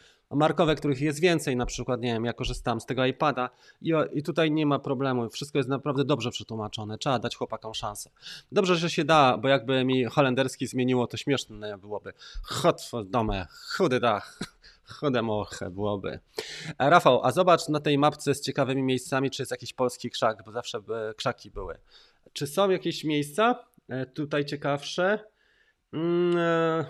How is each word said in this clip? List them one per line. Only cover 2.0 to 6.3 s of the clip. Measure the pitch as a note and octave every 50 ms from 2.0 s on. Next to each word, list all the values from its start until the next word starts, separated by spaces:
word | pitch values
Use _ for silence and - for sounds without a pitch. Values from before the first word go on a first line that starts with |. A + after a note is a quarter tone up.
nie | A#2+ B2 A#2
wiem, | A2 A#2
ja | - -
korzystam | - B2+ - B2 - - C3 A#2 A2+
z | -
tego | - B2+ B2 B2+
iPada | C3 C3 - D#3+ D3+ C3 B2+ B2 B2 - _ - - _ _
i | - D#3+ D#3+
o-, | D#3 C#3
i | - - C#3+ D3
tutaj | F3 C#3+ E3+ D#3+ D#3+
nie | D3+ D#3 D#3
ma | D3 C#3 C3
problemu. | - C#3+ C3+ B2 C#3 C3+ B2+ B2 A#2 A2
Wszystko | - - C#3 - -
jest | D3 B2+ A#2+
naprawdę | C#3 B2+ - D3 C3 C#3 C#3+
dobrze | D3+ D3 A#2+ A2+ A#2+